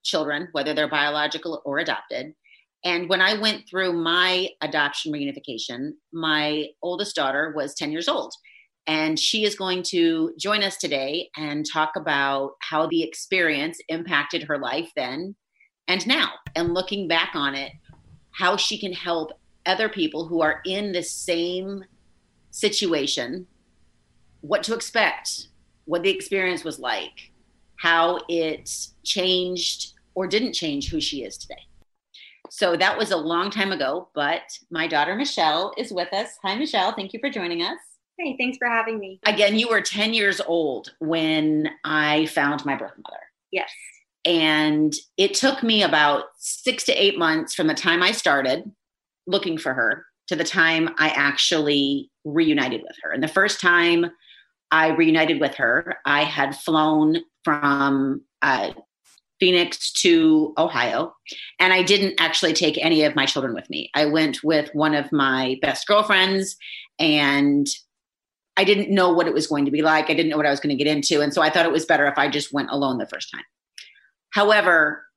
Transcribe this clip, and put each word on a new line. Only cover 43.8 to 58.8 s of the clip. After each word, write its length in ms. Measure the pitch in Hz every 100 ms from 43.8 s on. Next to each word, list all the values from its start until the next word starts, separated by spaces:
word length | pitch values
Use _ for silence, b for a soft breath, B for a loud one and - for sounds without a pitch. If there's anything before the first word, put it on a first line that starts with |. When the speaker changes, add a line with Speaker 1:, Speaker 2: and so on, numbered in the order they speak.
| B B _ _
Speaker 1:
And 720 | - 165 156 151 151 151 151 147 - -
it 160 | 196
took 280 | 196 262 269
me 200 | 226 214
about 420 | 180 151 147 143 - _
six 440 | - - 254 247
to 80 | -
eight 260 | - 202 196
months 360 | 165 160 -
from 120 | - 160
the 80 |
time 280 | 151 180 170
I 100 | 180
started 520 | 208 175 139 131 147 214 _ _ _ _ _ -
looking 320 | 196 190 160
for 160 | 156
her 320 | 131 113 90 - _ -
to 80 |
the 80 | 160
time 460 | 160 190 160 165 160 -
I 120 | 156
actually 1000 | 131 143 143 - 165 147 143 139 139 - _
reunited 560 | 151 147 160 147 127 117
with 140 | - -
her. 100 | -
And 100 | 127
the 60 | 156
first 320 | 190 208 -
time 460 | 180 175 170 170 170 b b b b _ _
I 160 | 160 160
reunited 520 | 165 160 160 160 147
with 140 | 143 -
her, 420 | 120 131 - -
I 200 | 139 143
had 320 | 151 - 139 143
flown 640 | - 156 151 156 156 165 - _
from, 800 | - 147 147 139 139 139 135 139 _ _
uh, 300 | 143 127 98 -